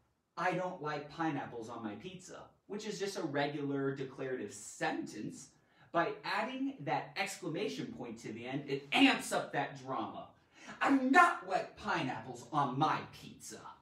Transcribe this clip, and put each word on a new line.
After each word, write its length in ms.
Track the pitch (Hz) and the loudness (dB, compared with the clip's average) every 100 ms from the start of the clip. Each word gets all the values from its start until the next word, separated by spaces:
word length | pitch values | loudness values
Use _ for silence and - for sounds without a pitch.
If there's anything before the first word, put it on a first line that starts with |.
| _ _ _ - | _ _ _ -2
I 160 | 175 | 0
don't 280 | 175 185 185 | 0 -2 -4
like 280 | 151 147 - | -4 -4 -6
pineapples 600 | - 160 139 - 117 113 | -2 0 0 -4 -8 -10
on 140 | 117 | -8
my 100 | 110 104 | -8 -8
pizza, 440 | - - - - - _ - | -10 -12 -14 -16 -18 _ -8
which 200 | 202 214 | -6 -4
is 120 | 175 | -2
just 180 | 196 - | -2 -2
a 60 | |
regular 680 | 165 143 143 147 139 139 135 135 | -2 0 0 0 -2 0 0 -2
declarative 580 | 131 - 131 127 104 | -6 -6 -4 -4 -6
sentence, 960 | - - - 160 - - 107 - - - _ _ _ - | -10 -14 -4 -2 -2 -4 -6 -8 -8 -14 _ _ _ -2
by 180 | 165 165 - | 2 2 0
adding 520 | - 202 254 262 277 - | -2 -2 -2 0 -2 -2
that 300 | 151 - - - | -2 -2 -2 -4
exclamation 720 | 196 - 165 165 214 - 123 - | -4 -2 -4 -2 -2 -2 -6 -6
point 200 | 120 110 | -8 -8
to 120 | 110 | -8
the 140 | 107 120 | -8 -4
end, 180 | 139 - | -4 -2
it 200 | 139 - | -4 2
amps 400 | 254 262 220 - | 8 8 8 2
up 180 | 190 - | 0 0
that 280 | 151 135 139 | -2 -2 -6
drama. 440 | 131 131 107 - - - _ - - - | -6 -4 -4 -8 -12 -16 _ -20 -16 -2
I 80 | - | 4
do 200 | 269 254 | 6 8
not 400 | 349 359 - 185 | 10 10 8 0
like 260 | 185 - - | 0 0 -6
pineapples 680 | 208 175 131 117 - - - | -2 0 0 -4 -8 -12 -2
on 280 | 147 135 123 | 2 2 4
my 200 | - - - - | 2 2 -4 -14
pizza. 380 | - - - 107 - - | -18 -16 -14 -12 -14 -18